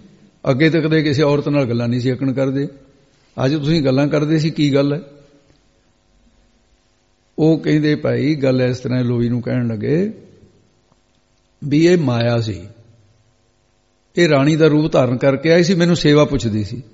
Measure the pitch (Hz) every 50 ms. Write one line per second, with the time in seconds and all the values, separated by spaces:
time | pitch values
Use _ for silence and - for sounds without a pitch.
0 | - - _ _ _ _ _ _ - 139 135 123 156 160 147 165 147 160 160 160
1 | 147 151 135 131 156 143 147 143 - 147 143 143 139 113 120 117 120 117 120 127
2 | 120 131 127 - 135 135 123 135 135 139 131 139 143 - - - - _ _ _
3 | _ _ _ _ _ _ - - 127 135 151 160 139 151 165 170 135 135 127 135
4 | 147 143 - 147 147 147 160 156 147 160 151 - 151 143 131 139 143 143 143 147
5 | - - - - - _ _ _ _ _ _ _ _ _ _ _ _ _ _ _
6 | _ _ _ _ _ _ _ _ _ _ _ _ _ _ _ _ _ _ _ _
7 | _ _ _ _ _ _ _ - 151 160 160 139 - 156 151 151 151 151 151 127
8 | - 123 120 120 127 147 160 143 131 131 127 127 127 123 123 120 - - 127 127
9 | 123 120 123 117 120 117 120 120 117 123 123 127 120 117 113 104 110 120 143 165
10 | 196 220 220 - - - - - - - _ _ _ _ _ _ _ _ _ _
11 | _ _ _ _ _ _ _ _ _ _ _ _ - 139 139 151 165 175 180 175
12 | 151 127 120 117 117 120 120 117 107 110 98 85 90 95 - - - _ _ _
13 | _ _ _ _ _ _ _ _ _ _ _ _ _ _ _ _ _ _ _ _
14 | _ _ - 175 175 156 147 135 135 151 160 151 160 156 147 151 151 165 160 156
15 | 127 135 127 117 143 139 135 135 139 160 165 180 175 156 196 170 175 170 175 -
16 | - 147 147 151 147 147 147 127 104 113 101 107 104 98 120 120 - -